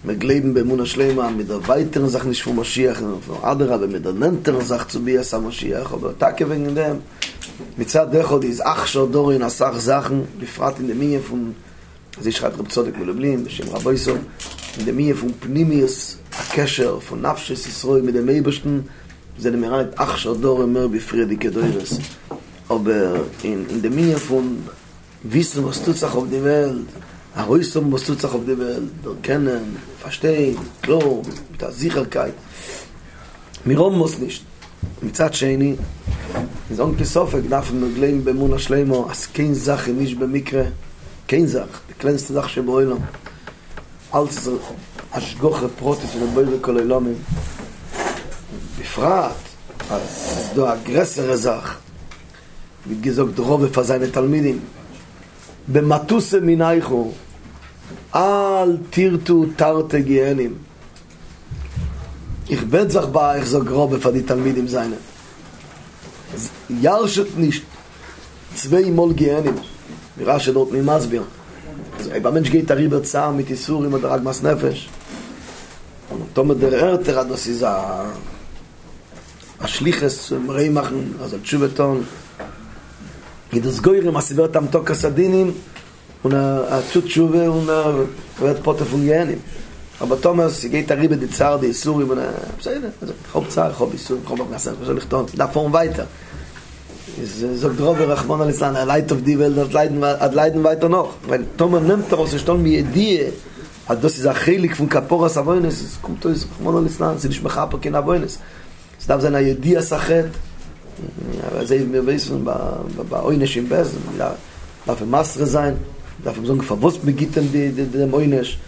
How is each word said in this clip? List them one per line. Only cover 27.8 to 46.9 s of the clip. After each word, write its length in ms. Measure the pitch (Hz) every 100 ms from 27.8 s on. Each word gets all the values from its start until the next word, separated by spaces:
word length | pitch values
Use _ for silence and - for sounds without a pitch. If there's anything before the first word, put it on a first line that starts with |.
| 147 131
טוט 180 | 143 139
זיך 120 | 139
אויף 120 | 120 117
די 80 |
וועלט, 300 | 127 123 123 117 -
דארט 140 | - 101
קענען, 420 | - 147 135 120 107 92 - -
פארשטיין, 540 | - - 156 151 139 120 - -
קלאר, 400 | 123 160 143 120 - - -
מיט 80 | -
דער 120 | -
זיכערקייט. 640 | 123 160 - - 131 135 - - - - - - - - - - - - - 117
מיר 180 | 143
האבן 180 | 190 185
עס 180 | 160 -
נישט. 240 | 123 - - - - - - -
מצד 300 | 110 - 156
שני, 420 | - 135 135 139 135 - - - - - - - - -
איז 120 | 110
אן 220 | 151 143
ספק, 360 | 143 165 - 143 123
דארף 220 | 135 135
מען 220 | 127 123
גלייבן 300 | 120 139 143
באמונה 360 | 131 131 139 -
שלמה, 360 | - 135 139 127 120
אז 140 | - -
קיין 280 | - 151
זאך 340 | 135 123 139 127
נישט 300 | 123 135 123
במקרה, 460 | 131 139 139 135 127 - - - - - -
קיין 200 | 143 160
זאך, 340 | 123 - - -
די 60 | -
קלענסטע 360 | 139 143 -
זאך 160 | 139 139
שבעולם. 480 | - 123 131 135 120 - - - - - - - - - - - 143
אלס 220 | 147 -
איז 120 | 127 123 - - - - -
השגחה 540 | 127 - 113 151 143 123 -
פרטית 300 | 131 143 123
פון 120 | 117
דער 240 | 120 123 139
בורא 120 | 127
כל 180 | 127 120
עולמים. 360 | 117